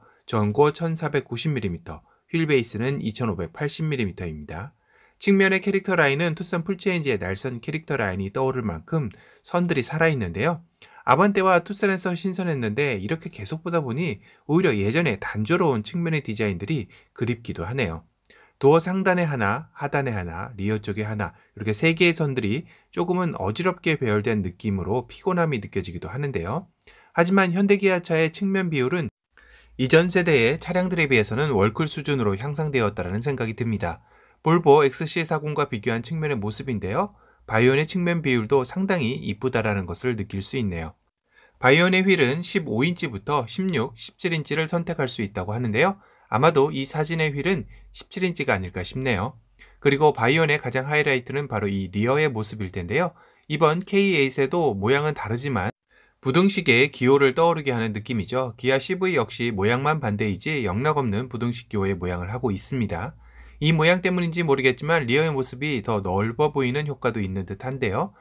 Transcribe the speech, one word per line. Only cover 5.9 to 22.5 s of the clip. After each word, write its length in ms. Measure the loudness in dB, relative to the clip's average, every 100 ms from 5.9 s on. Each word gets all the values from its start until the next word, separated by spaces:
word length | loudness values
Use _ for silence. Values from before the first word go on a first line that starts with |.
| 2
라인은 400 | 2 2 -2 -4
투싼 280 | -4 -6
풀체인지의 560 | -4 -4 -2 -2 0 -2
날선 420 | -2 -4 -6 -8
캐릭터 340 | -8 -8 -4 -2
라인이 380 | -2 -2 -4
떠오를 300 | -2 -2 -2
만큼 460 | -4 -6 -4 -4 -4 -8 -20 _
선들이 400 | -6 -2 0 0
살아있는데요. 800 | -2 2 2 2 -2 -2 -2 -2 -8 _ -20 -6 2
아반떼와 540 | 4 4 4 4 4
투싼에서 560 | 2 -2 0 0 -2 -4
신선했는데 800 | -4 -4 -2 -2 -2 0 -2 -2
이렇게 340 | -4 -6 -8
계속 340 | -12 -10 -8
보다 180 | -2 -2
보니 400 | -2 -4 -4 -6 _ _ 0
오히려 280 | 2 4 2
예전에 420 | 2 2 0 -2
단조로운 640 | -6 -4 0 2 2 0
측면의 400 | -2 -4 -2 -2
디자인들이 640 | -4 -2 -2 -2 -4 -4 -6 -14 _
그립기도 500 | -6 -4 -4 -6 -8 -6
하네요. 380 | -2 -2 -4 -12 _ _ -20 _ 2
도어 220 | 6 6
상단에 440 | 4 0 2 2
하나, 460 | 2 0 0 0 -4
하단에 360 | -8 -4 -2 -2
하나, 420 | -4 -6 -8 -10 -6
리어 220 | -2 -2
쪽에 240 | -4 -6
하나, 300 | -4 -4 -6 -8 _ -8
이렇게 180 | -4
세 200 | 0 2
개의 200 | 4 2
선들이 520 | 2 0 0 -2